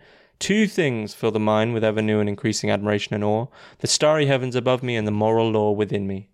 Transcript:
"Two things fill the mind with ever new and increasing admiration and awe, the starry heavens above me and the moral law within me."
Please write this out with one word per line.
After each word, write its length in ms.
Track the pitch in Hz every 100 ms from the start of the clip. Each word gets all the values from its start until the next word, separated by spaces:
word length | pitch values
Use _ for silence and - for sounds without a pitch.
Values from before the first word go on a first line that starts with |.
| - - _ -
"Two 300 | - 208 214
things 480 | - 151 117 107
fill 160 | - 113
the 80 | 107
mind 340 | 107 107 113
with 100 | 113
ever 200 | 110 107
new 160 | 107 107
and 100 | 104
increasing 400 | 101 110 104 104
admiration 460 | 101 104 104 -
and 80 | 107
awe, 240 | 104 110 123 - - -
the 80 | -
starry 400 | - 151 156 139
heavens 280 | 135 127
above 280 | 123 123 123
me 120 | 123
and 120 | 117 107
the 40 |
moral 380 | 104 110 113 113
law 220 | 107 107
within 340 | 104 104 104
me." 240 | 98 98 -